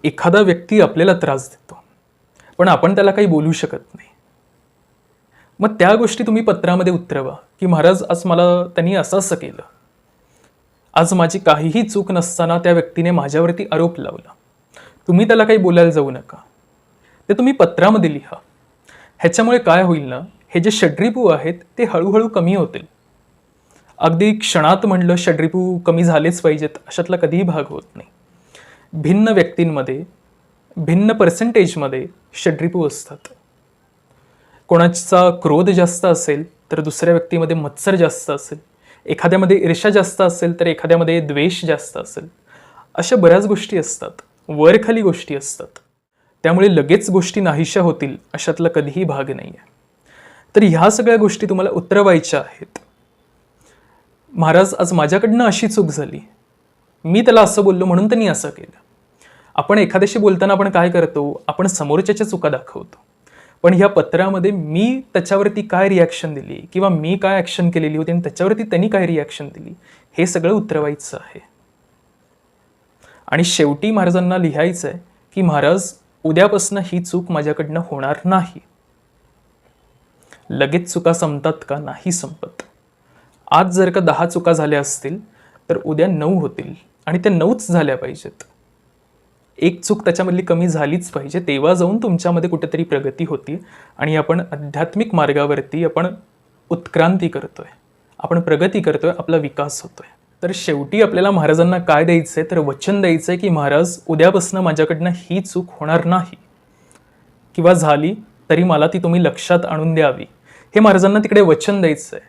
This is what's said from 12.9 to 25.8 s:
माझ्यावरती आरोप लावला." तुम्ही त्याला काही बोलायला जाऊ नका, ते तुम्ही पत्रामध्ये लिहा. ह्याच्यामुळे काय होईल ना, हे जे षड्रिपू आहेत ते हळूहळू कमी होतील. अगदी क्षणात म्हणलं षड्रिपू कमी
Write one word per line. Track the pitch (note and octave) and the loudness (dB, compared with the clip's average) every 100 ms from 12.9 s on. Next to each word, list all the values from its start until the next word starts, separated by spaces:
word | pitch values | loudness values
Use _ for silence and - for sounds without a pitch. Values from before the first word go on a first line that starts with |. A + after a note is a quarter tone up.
| - E3+ | -2 0
माझ्यावरती | F3 C#3 D#3 E3+ E3+ G3+ | 0 0 0 0 -2 -4
आरोप | D#3 E3+ E3+ | -2 -2 -4
लावला." | C3+ - - - _ _ _ - - _ - | -12 -14 -20 -20 _ _ _ -20 -20 _ 0
तुम्ही | F3+ G#3+ | 2 4
त्याला | A3+ | 4
काही | G#3+ A3 | 6 4
बोलायला | F#3 F3 E3+ | 4 6 4
जाऊ | D#3 C#3 | 4 -2
नका, | B2+ - - _ _ _ _ _ _ _ _ - | -6 -16 -20 _ _ _ _ _ _ _ _ -4
ते | |
तुम्ही | G3+ B3+ | 0 0
पत्रामध्ये | C4+ E3+ - F#3 G#3+ F3 | 2 2 4 2 4 0
लिहा. | C#3+ - - _ _ _ _ _ - _ _ | -4 -12 -20 _ _ _ _ _ -20 _ _
ह्याच्यामुळे | E3+ F3 A3+ A#3+ | -2 2 2 2
काय | A#3+ E3+ | 4 4
होईल | F#3 E3 | 4 0
ना, | C#3 B2+ E3+ _ _ | -4 -10 -12 _ _
हे | F3 | -2
जे | F3+ | 0
षड्रिपू | G#3+ E3+ D3 A3 A#3+ A3 | 2 0 2 -2 2 2
आहेत | D3+ D3+ F3 _ - | 2 -2 -10 _ -4
ते | |
हळूहळू | A#3+ F3+ F#3 G#3+ A3+ | -2 0 2 2 2
कमी | G#3 E3+ G3 | 0 0 0
होतील. | D#3 - - _ _ _ _ _ _ _ _ _ _ - | -2 -6 -16 _ _ _ _ _ _ _ _ _ _ -2
अगदी | E3 E3 G#3 | 0 2 2
क्षणात | G#3+ - F3 D3+ F#3+ G#3 | 0 -2 0 2 2 2
म्हणलं | F#3 F3 F3 | 0 2 0
षड्रिपू | F3 D#3+ D#3+ F#3 F#3 | 0 0 0 -2 -4
कमी | F3+ | -2